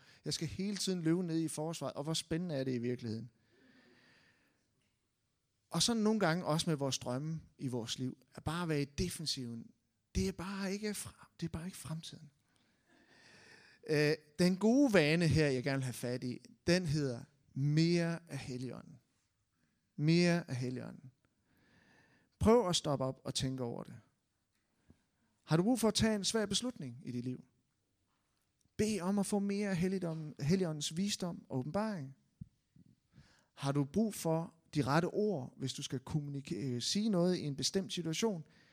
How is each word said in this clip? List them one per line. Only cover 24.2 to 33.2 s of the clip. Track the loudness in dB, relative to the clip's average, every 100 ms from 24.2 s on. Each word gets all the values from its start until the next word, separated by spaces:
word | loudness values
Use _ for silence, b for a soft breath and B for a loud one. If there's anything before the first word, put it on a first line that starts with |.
| _ _ _ _ b b b b b b b b
Har | 0 2
du |
brug | 4 4
for | 2
at |
tage | 4 2 2
en |
svær | 0 0 0
beslutning | -2 -2 -6 -10 -10 -8
i |
dit | -6 -6
liv? | -8 -12 _ _ _ _ _ _ _ _ _ _ _ _ -2
Bed | -2 0
om | 0 0
at | 0
få | -2
mere | -2 -2 -2
af | 0
Helligdom-, | 0 0 -4 -6 -8 -4
Helligåndens | 0 2 0 -4 -6 -4
visdom | -4 -4 -6 -8 -6
og | -6
åbenbaring. | -2 -2 -2 -4 -8 -14 _ -20 -20 _ _ -20 -20 _ _ b